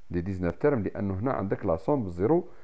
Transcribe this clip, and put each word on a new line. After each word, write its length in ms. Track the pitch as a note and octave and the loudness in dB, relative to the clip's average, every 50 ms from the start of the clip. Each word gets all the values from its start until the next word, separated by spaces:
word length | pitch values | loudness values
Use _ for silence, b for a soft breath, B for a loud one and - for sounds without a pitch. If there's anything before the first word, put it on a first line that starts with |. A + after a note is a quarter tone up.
| - - | -10 -4
des 120 | - - | -4 -2
dix-neuf 360 | E2 F#2+ G2 F#2 F#2 E2+ E2+ - | -2 -2 -2 0 0 -2 0 2
termes, 240 | - D3 C#3+ B2 G2 | 2 2 2 2 0
لأنه 300 | F#2+ - - G2+ G2 F#2+ | -2 -2 -2 -2 -2 -2
هنا 180 | F#2 G#2+ C3 | 0 0 -2
عندك 340 | B2+ - G2+ G2 - - - | 0 0 -2 -2 -2 -2 0
la 120 | G2 E2 E2 | 2 0 2
somme 260 | - - D3 C#3+ A2+ | 2 0 0 0 0
de 60 | F#2 | -2
zéro 400 | F2 E2+ F#2 A2+ D#3 F3 F#3 b b b | -2 0 2 4 4 4 2 b b b